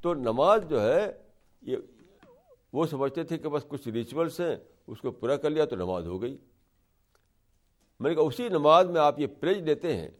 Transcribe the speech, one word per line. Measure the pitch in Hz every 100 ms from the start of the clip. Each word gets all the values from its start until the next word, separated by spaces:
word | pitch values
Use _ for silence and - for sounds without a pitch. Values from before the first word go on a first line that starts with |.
تو | 175
نماز | 160 120 117 160 220 175
جو | 135
ہے، | 107 160 202 - - _ _ _
یہ | - 127 - - - _ - - _ _ _
وہ | 131 160
سمجھتے | 143 139 139
تھے | 165 160
کہ | 156
بس | 147 139
کچھ | 139 -
rituals | 113 113 143 165 165
ہیں، | 170 120 - _ -
اس | 110
کو | 131
پورا | - 117 139
کر | 147
لیا | 156
تو | 156 101
نماز | 90 92 82
ہو | 92
گئی۔ | 120 139 _ _ _ _ _ _ _ _ _ _ _ _ _ _ _ _
میں | 131
نے | 160
کہا، |
اسی | 156 127 240
نماز | 175 147 165 185
میں | 170
آپ | 147 143
یہ | 135
پلیج | - 156 196
لیتے | 156 147 170 110
ہیں | 80 -